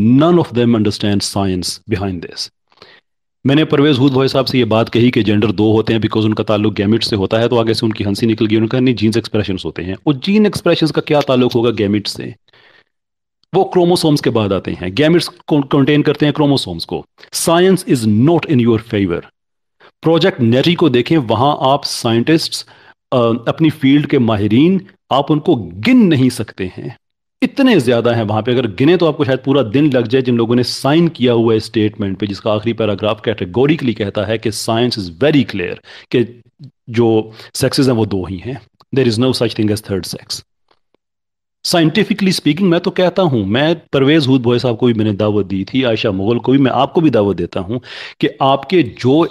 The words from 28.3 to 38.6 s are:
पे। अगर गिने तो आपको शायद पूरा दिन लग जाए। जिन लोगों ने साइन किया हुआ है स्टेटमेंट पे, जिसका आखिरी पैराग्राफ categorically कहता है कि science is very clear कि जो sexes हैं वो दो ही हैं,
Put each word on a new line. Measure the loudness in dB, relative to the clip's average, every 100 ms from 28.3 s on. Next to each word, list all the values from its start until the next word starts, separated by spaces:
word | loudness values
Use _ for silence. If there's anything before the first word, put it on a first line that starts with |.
| -2
पे। | 0
अगर | -2 -2
गिने | 0 2 4
तो | 2
आपको | 0
शायद | -2 -2
पूरा | 0 0
दिन | 0 0 2
लग | 0 0
जाए। | 0
जिन | 0 0
लोगों | 2
ने | 0
साइन | -2 -2 0 2 0
किया | 0 0
हुआ | 2 2
है | 0
स्टेटमेंट | -2 -2 -2 -2 -6 -4
पे, | -6
जिसका | -4 -4
आखिरी | -2 -4
पैराग्राफ | -4 -4 -2 -4 -2 -4
categorically | -4 -4 0 2 2 -2
कहता | -2 -4 -4
है | -4 -4
कि | -4
science | -6 -2 0 0 -4
is | -10 -2
very | 0 2
clear | 0 -6 -8 -10 -16 -20 -4
कि | -2 -2 -8 _ _ -20 _ -6
जो | 0 2 2 -2 -14 -14
sexes | -4 -2 0 0
हैं |
वो | 2 0
दो | -4
ही | -6 -10
हैं, | -10 -14